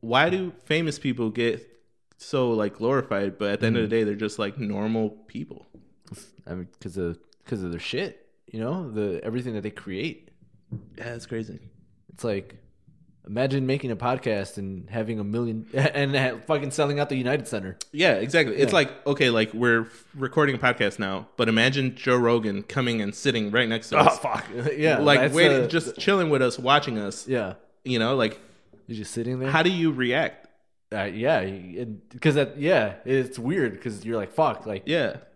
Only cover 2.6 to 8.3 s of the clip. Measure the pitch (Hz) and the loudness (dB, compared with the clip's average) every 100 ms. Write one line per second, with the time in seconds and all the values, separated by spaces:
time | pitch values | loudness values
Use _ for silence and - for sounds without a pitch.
2.6 | 104 98 113 135 - 101 98 92 101 101 | 0 -2 0 0 0 -2 -2 -2 -2 0
3.6 | 113 117 110 113 107 104 107 - 101 101 | 2 2 2 2 0 0 -4 -4 -6 -4
4.6 | 107 101 107 113 107 107 - - 78 - | -6 -2 -2 0 -2 -4 -14 -12 -12 -14
5.6 | - - _ _ _ - - - - 90 | -20 -20 _ _ _ -18 -18 -20 -12 -10
6.6 | 90 _ 98 90 87 82 _ _ - 113 | -10 _ -10 -4 -4 -6 _ _ -8 -6
7.6 | 90 85 - 123 196 - _ | -4 -6 -6 -6 -6 -10 _